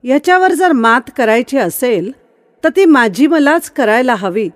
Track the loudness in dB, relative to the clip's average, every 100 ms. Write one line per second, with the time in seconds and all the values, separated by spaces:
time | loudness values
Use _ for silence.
0 | 0 -2 2 2 2 2 0 2 2 0
1 | -2 -4 0 0 0 -4 -4 -4 -2 -2
2 | -4 -12 _ _ _ _ -4 0 2 4
3 | 2 0 0 2 2 0 -4 -4 0 0
4 | 0 -2 -4 -4 -6